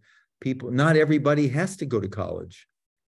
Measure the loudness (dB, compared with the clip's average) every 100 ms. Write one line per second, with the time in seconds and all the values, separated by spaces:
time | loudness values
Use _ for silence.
0 | _ _ _ _ -6 -6 -4 2 4 4
1 | 4 2 2 2 2 0 -4 -6 -4 -4
2 | -4 -6 -8 -8 -12 -18 _ _ _ _